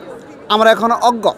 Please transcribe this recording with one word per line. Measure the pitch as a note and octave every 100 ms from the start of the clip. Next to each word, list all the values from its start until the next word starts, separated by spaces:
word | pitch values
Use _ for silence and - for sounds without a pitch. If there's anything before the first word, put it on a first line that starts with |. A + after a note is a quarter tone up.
| - - - - -
আমরা | G#3+ A3
এখনও | A3 A3+ A#3
অজ্ঞ, | A#3+ A#3 G3+